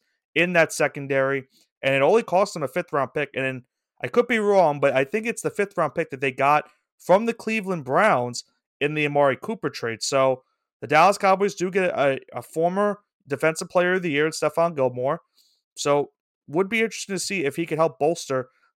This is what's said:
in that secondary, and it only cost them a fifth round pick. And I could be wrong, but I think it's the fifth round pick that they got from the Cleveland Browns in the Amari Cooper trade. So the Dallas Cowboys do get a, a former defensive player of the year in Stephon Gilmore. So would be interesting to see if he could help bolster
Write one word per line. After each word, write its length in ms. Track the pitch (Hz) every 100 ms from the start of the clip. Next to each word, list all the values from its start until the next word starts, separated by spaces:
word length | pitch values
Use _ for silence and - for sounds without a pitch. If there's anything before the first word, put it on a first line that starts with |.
| _ _ _ 156
in 160 | 180
that 200 | 175 156
secondary, 760 | - 147 147 139 135 135 139 127 _ _ _
and 140 | 135
it 80 | 135
only 220 | 143 226
cost 300 | - 180 196
them 100 | 170
a 40 | 139
fifth 240 | 175 170
round 220 | 147 127
pick. 160 | 151 143
And 280 | 127 135 127 - _ _ _
I 60 | 123
could 180 | 240 240
be 140 | 233
wrong, 400 | 208 196 160 143
but 140 | 139
I 100 | 131
think 220 | 139 220 226
it's 160 | -
the 80 | 151
fifth 260 | - 196 -
round 180 | 151
pick 160 | 170 156
that 100 | 131
they 120 | 135
got 360 | 127 139 147 - _ _ _
from 280 | - 190 233
the 60 |
Cleveland 520 | 226 220 220 185 175
Browns 580 | 127 156 208 139 123 123 - _ _ _
in 140 | 147
the 120 | 151 147
Amari 300 | 143 143 123
Cooper 340 | - 220 151
trade. 320 | - 117 110
So 400 | - 135 135 127 _ _ _ _
the 80 | 123
Dallas 300 | 151 180 196
Cowboys 360 | 196 190 202
do 160 | - 185
get 200 | 190 180
a, 280 | 117 139 131 -
a 100 | 123
former 560 | - 160 170 190 208 202 _ _ -
defensive 400 | 131 160 160 180
player 240 | 180 180
of 100 | 185
the 80 | 175
year 160 | 143 160
in 60 |
Stephon 420 | - 151 165 170
Gilmore. 460 | 147 127 123 131 170 _ _ _ _ _ -
So 340 | 147 143 135 _ _ _ -
would 200 | 156 196
be 120 | 226
interesting 340 | 226 - -
to 60 | 185
see 240 | - 196
if 100 | 139
he 100 | 151
could 140 | 165 156
help 220 | 165 -
bolster 480 | 147 170 - 131 123 _ _